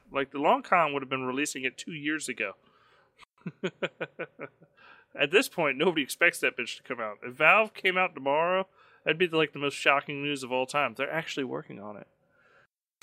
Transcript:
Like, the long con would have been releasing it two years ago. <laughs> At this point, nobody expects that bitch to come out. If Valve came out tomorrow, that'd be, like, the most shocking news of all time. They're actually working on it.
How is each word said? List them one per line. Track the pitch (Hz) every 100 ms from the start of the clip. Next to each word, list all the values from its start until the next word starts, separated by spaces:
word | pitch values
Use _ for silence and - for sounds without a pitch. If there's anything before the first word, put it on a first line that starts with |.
| _
Like, | 139 139
the | 143
long | 156 254
con | - 185 156
would | 139
have | 131
been | 135
releasing | 127 127 147 135
it | 131 -
two | -
years | 160 147 156 139
ago. | 117 104 - _ _ _ _ _ _ - _ 175 -
<laughs> | 185 - 170 - 175 - 165 - 151 _ - _ - - _ -
At | 143
this | 190 269
point, | - 151 131
nobody | 180 160
expects | 131 - 170 -
that | 135 -
bitch | 117 -
to |
come | - 120
out. | 110 104
If | 123
Valve | 127 156 196 220
came | - 196 185
out | 185
tomorrow, | 151 135 147 170 185 190 _ - _
that'd | 156 160
be, | 180
like, | 160 156
the | 143
most | 143
shocking | - 156 139 143 143
news | 143 143
of | 127
all | 127 131
time. | 147 131 110
They're | 143
actually | 156 135 -
working | 127 135 - 143
on | 104 104
it. | - _ _ _ _ _ _ _ _ _